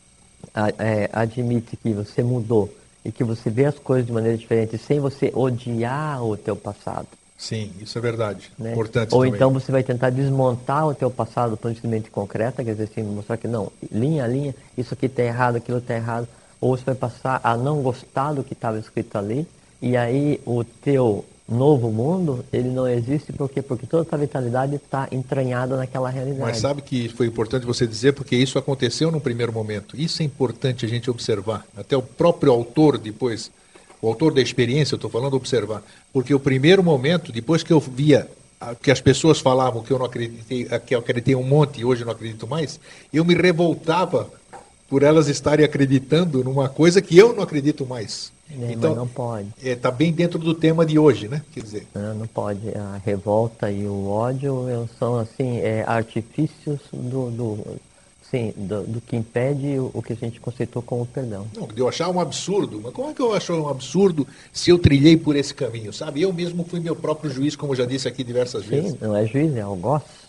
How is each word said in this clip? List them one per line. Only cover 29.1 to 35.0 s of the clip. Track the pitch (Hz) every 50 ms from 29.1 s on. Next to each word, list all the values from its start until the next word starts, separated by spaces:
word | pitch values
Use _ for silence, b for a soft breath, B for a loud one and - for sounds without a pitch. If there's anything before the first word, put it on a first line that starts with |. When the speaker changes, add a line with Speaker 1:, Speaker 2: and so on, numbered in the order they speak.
Speaker 2:
num | 165 151
primeiro | - 131 117 117 120 113 110
momento. | 113 110 107 107 101 104 - - 123
Isso | 160 165 - - 160
é |
importante | 143 - - 135 117 - - - 131 123 - -
a | 110
gente | 117 120 120 -
observar. | 120 117 - - 113 98 95 107 113 113 - - -
Até | 104 101 - 143
o | 131
próprio | 120 - - - 156 170 170 - - 143
autor | 123 120 117 - - 156 156 151 123
depois, | 110 107 107 107 - 131 120 110 101 - - b b b b b b b b b b
o | - 110
autor | 113 - 160 156 139
da | 135
experiência, | 120 - - - 120 117 127 151 143 - -
eu |
tô | 104